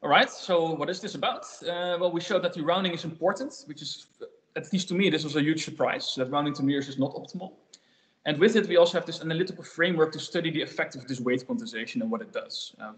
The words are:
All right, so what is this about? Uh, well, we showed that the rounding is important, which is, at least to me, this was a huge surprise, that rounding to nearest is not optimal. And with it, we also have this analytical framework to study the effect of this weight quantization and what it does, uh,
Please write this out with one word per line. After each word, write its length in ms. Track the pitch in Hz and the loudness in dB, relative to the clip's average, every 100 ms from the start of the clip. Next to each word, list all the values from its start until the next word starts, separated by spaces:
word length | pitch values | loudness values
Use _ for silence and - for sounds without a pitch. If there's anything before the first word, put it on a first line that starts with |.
All 80 | 151 | 6
right, 220 | 151 269 | 6 6
so 440 | - - 175 165 | 0 0 2 2
what 140 | 160 165 | 0 -2
is 120 | 185 | -4
this 160 | 208 143 | -6 -4
about? 280 | 202 240 - - | -4 -4 -10 -12
Uh, 380 | - 175 180 175 | -8 -4 -2 0
well, 120 | 180 | 0
we 80 | 170 | 0
showed 220 | - 190 | 0 0
that 100 | 175 | 0
the 100 | 175 | -2
rounding 300 | 151 180 185 | 0 2 2
is 120 | 170 | -2
important, 600 | 165 160 165 202 277 - - | -6 0 0 0 -6 -10 -16
which 160 | 147 | -12
is, 240 | 151 - - _ 117 _ _ | -10 -12 -16 _ -18 _ _
at 180 | - 156 | -10 -2
least 140 | 185 - | -2 0
to 60 | |
me, 160 | 175 196 | 2 4
this 140 | 156 | 2
was 100 | 151 | 0
a 80 | 143 | 0
huge 220 | 147 156 | 2 2
surprise, 500 | - 135 123 - - - | -2 -2 0 0 -4 -4
that 140 | 127 | 0
rounding 240 | 143 147 | 0 0
to 100 | 139 | 0
nearest 240 | 135 143 139 | 2 2 -2
is 120 | - | -2
not 120 | - | -2
optimal. 400 | - - 185 - - _ - _ _ _ _ | -2 -10 -12 -12 -16 _ -20 _ _ _ _
And 140 | - 147 | -4 4
with 160 | 202 | 6
it, 140 | 220 175 | 6 4
we 80 | 175 | 6
also 200 | 170 180 | 6 6
have 100 | 170 | -2
this 140 | 165 | -8
analytical 440 | 160 160 185 170 | -2 0 -2 -4
framework 480 | - - 170 170 156 | -14 0 2 4 2
to 80 | 147 | 2
study 320 | - 175 160 | -4 -2 0
the 100 | 151 | -2
effect 320 | 135 - 156 | -4 -4 -6
of 140 | 139 - | -6 -8
this 100 | 127 | -4
weight 260 | 123 123 - | 0 0 -2
quantization 520 | 117 113 110 117 123 | -6 -6 -8 -6 -4
and 120 | 113 | -2
what 80 | 113 | -4
it 120 | 104 | -4
does, 440 | - - - - - | -8 -8 -10 -12 -12
uh, 120 | 107 | -14